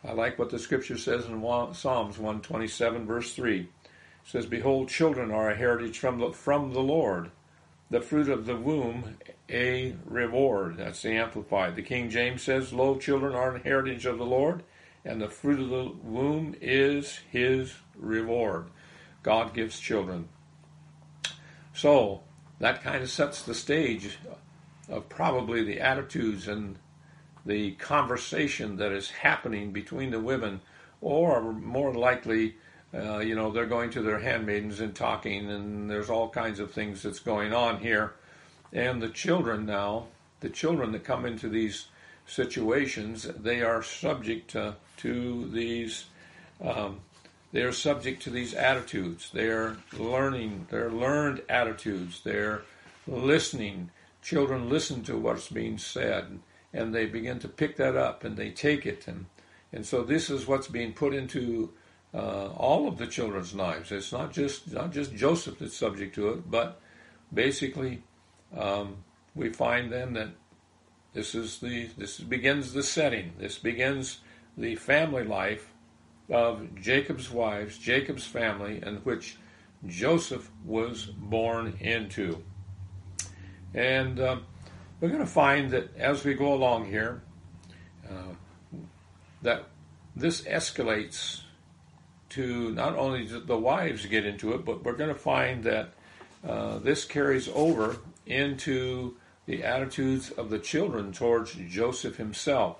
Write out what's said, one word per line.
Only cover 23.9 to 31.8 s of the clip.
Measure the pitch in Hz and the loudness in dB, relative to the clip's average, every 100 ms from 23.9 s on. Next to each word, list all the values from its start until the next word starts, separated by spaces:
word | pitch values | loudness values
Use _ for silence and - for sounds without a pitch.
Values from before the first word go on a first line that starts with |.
| 104 101 - - - - - - - - | 0 -6 -12 -14 -16 -18 -20 -20 -20 -8
of | 113 - | -8 -8
probably | - 170 131 110 117 | 0 2 2 0 0
the | 107 - | 0 2
attitudes | 131 135 135 - 113 101 95 | 2 2 -2 -2 -2 -2 -4
and | 104 101 95 - - - - - - | -6 -6 -10 -18 -20 -20 -20 -20 -12
the | 101 104 101 | -2 0 0
conversation | 92 - 147 120 123 - 160 143 - 110 | -4 0 2 2 -2 -2 0 0 -2 -4
that | 98 104 | -2 -2
is | 98 98 | -2 -6
happening | - 147 151 123 107 104 | 0 2 2 -2 -4 -4
between | 98 107 - 135 | -6 -6 -6 -4
the | 113 | -2
women, | 113 131 107 95 - - - - | 0 -2 -2 -6 -14 -20 -20 -8
or | - 147 170 127 113 | 0 4 6 4 2
more | 110 107 127 | -6 -4 0